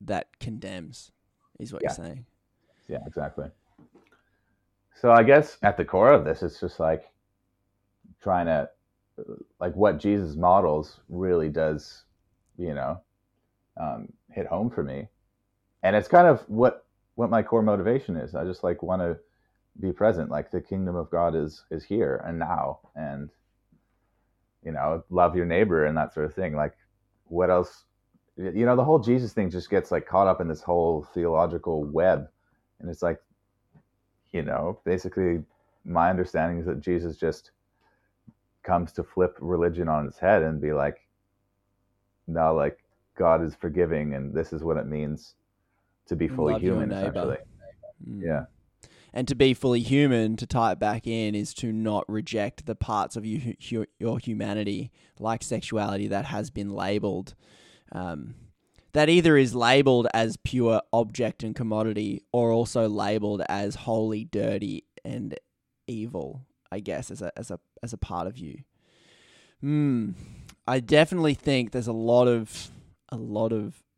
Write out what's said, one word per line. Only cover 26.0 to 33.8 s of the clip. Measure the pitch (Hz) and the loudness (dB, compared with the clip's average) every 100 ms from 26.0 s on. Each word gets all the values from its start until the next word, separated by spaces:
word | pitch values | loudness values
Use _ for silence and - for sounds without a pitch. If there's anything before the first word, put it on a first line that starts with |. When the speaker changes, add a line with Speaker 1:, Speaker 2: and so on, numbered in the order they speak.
| 73 | -2
Speaker 2:
sort | - 76 | -4 -6
of | |
thing. | - 92 | -4 -4
Like, | 76 73 - _ _ _ _ - | -2 -4 -6 _ _ _ _ -6
what | 85 90 | 0 4
else? | 90 87 - _ _ _ _ _ - | 4 2 -6 _ _ _ _ _ -10
Y-, | 95 | -6
you | 92 117 | 0 4
know, | 123 | 4
the | |
whole | 139 156 | 4 4
Jesus | 107 127 117 | 4 2 0
thing | - 92 | -2 -2
just | 87 - | -4 -2
gets, | 98 - | -2 0
like, | 85 - | -2 0
caught | 92 98 | 4 4
up | 90 | 2
in | 85 | -2
this | 76 | -4
whole | - 87 82 78 76 | 0 2 2 0 -4
theological | 90 85 80 82 82 87 78 | -2 0 2 2 -2 -4 -4
web. | 73 78 92 76 71 _ _ _ _ _ | -4 0 2 2 -2 _ _ _ _ _
And | 87 | -14
it's | 82 | -6
like, | 87 82 _ _ _ _ _ _ | -4 -4 _ _ _ _ _ _